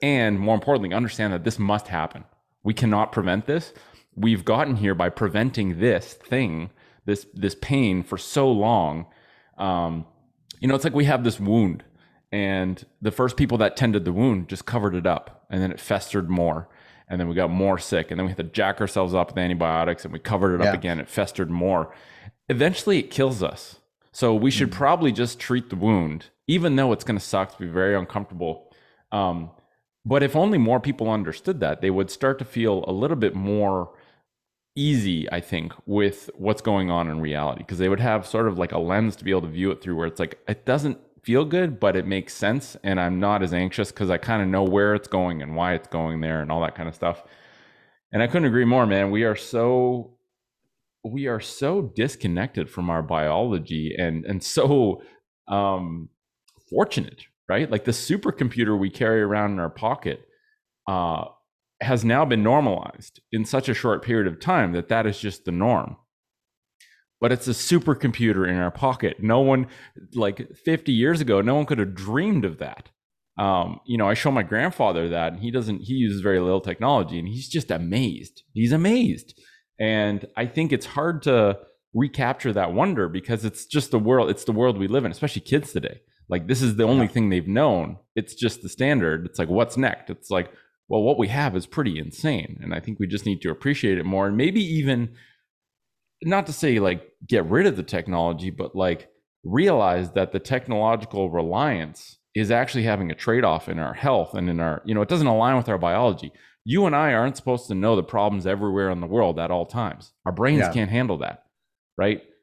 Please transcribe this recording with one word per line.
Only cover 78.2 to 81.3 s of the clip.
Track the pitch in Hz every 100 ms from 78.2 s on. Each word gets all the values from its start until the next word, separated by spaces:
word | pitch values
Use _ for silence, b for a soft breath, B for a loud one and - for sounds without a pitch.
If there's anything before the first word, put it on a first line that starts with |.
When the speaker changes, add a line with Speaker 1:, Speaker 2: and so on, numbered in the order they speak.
| - - _
Speaker 1:
He's | 107 117
amazed. | 156 185 240 226 - - - b b b -
And | 110 107 104 101 - -
I | 120
think | 156 160
it's | 127 -
hard | - 160 160
to | 147